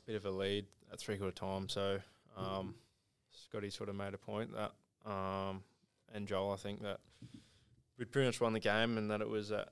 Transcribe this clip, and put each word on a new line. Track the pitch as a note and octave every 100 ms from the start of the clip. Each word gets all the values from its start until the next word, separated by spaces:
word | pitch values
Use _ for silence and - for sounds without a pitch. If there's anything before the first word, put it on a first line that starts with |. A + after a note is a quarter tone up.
| -
bit | G#2+
of | G2
a |
lead | F#2+ G2 G2+ G2 - -
at | G#2+
three | - G2+
quarter | G2 -
time. | F#2+ F#2+ F#2+
So, | G2+ G2 G2 - - _ G2+
um, | F#2+ G2 F#2+ - - _ _ _ _
Scotty | - - A2 G2+
sort | - G2+
of | G2
made | G2
a | G2+
point | - G#2 A2+
that, | G#2+ G#2 - _ _ G#2+
um, | G2 F#2+ G2 G2 F#2+ F#2 _ _ _ -
and | A2 G2+
Joel, | G2 G2
I | G2
think, | G2+ G#2
that | G2+ G2 - - - - - - _ - _ -
we'd | A#2+
pretty | C#3 B2+
much | -
won | A#2
the | A2
game | G#2+ G#2+ A#2 A2+
and | G#2+
that | G#2+
it | A2
was, | G#2+ G#2
uh, | G#2+ -